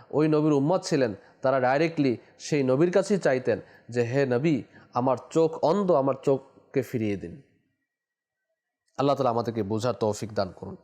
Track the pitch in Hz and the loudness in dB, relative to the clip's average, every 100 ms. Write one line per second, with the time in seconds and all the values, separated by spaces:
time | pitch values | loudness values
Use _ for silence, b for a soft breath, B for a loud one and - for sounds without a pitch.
0 | B 135 156 151 156 143 139 185 - 156 | B 0 2 2 2 2 2 0 0 0
1 | 123 95 b b 135 135 123 139 165 160 | 0 -2 b b 0 2 2 2 0 0
2 | 135 110 B B - 151 131 131 175 185 | 0 -2 B B -4 0 2 2 4 2
3 | 180 202 160 131 - 104 - b b 120 | 0 0 0 0 0 -2 -4 b b -4
4 | 117 131 135 120 156 139 - B B - | -2 0 0 0 0 -2 -4 B B -2
5 | 127 123 - 160 160 160 139 190 196 156 | 0 0 -2 0 0 0 0 0 2 2
6 | 135 131 - 135 - _ _ 139 120 120 | 2 -2 0 -2 -4 _ _ -6 -4 -4
7 | 107 101 87 139 - _ _ _ _ _ | -4 -4 -8 -16 -20 _ _ _ _ _
8 | _ _ _ _ _ _ _ _ _ - | _ _ _ _ _ _ _ _ _ -2
9 | 139 139 127 117 113 113 98 110 123 - | 0 2 2 0 -2 -4 -4 -2 -2 -2
10 | 110 101 107 107 95 - 95 95 | -2 -2 -6 -4 -6 -6 -16 -16